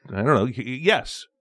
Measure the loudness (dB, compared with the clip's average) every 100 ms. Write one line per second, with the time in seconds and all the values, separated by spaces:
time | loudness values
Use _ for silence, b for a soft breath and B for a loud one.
0 | -10 -2 2 4 2 -2 -8 -4 2 2
1 | 0 -12 -16 _